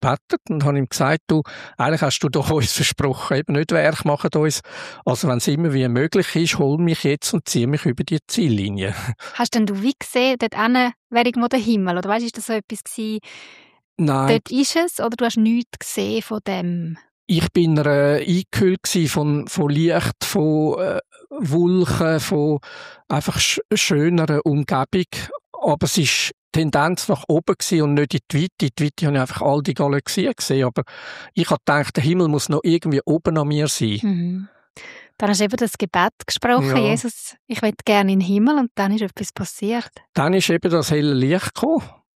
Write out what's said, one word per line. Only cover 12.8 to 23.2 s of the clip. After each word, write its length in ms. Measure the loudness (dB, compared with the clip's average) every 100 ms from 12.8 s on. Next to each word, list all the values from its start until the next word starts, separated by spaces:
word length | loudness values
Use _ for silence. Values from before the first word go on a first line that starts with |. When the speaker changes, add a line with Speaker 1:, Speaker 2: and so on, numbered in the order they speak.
Speaker 2:
gewesen, 360 | -12 -8 -6 -6 -10 -18 -20 -20 -20 _ _ -2
Speaker 1:
Nein. 320 | 0 2 2
Speaker 2:
dort 220 | 2 0
ist 260 | -2 0 0
es, 240 | -2 -2
oder 160 | -4 -2
du 80 |
hast 120 | -2 2
nichts 420 | 2 2 -2 -10
gesehen 440 | -8 -4 -2 -4
von 180 | -4 -8 -6
dem? 520 | -4 -4 -4 -6 -10 _ _ -2
Speaker 1:
Ich 260 | 0 2
bin, 240 | 2 4 4
äh, 480 | 4 4 4 2 0
eingehüllt 560 | -2 -2 0 2 2
gsi 240 | -2 0 0
von, 380 | 0 0 -2 -4
von 220 | -2 0
Licht, 560 | 2 2 2 -2 -4
von, 540 | -4 0 2 2 0 0
äh, 200 | -4 -4 -8 _ -16
Wolken, 920 | -8 0 2 4 4 2 0 0 0
von 400 | 0 0 2 0 -4 -16 -20 -20 _
einfach 300 | -2